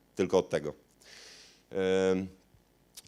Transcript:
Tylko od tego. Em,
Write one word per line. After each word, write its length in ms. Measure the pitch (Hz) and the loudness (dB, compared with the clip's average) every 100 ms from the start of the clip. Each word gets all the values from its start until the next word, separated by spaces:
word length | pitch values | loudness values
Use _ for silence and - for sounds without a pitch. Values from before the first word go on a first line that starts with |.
| _ - | _ -4
Tylko 220 | 90 92 | 2 2
od 120 | - | 2
tego. 240 | 78 73 - _ _ - - - - - - _ | -2 -4 -10 _ _ -20 -20 -20 -20 -20 -20 _
Em, 560 | 95 95 95 95 95 92 - _ _ _ _ _ - | -4 0 2 2 0 -2 -12 _ _ _ _ _ -20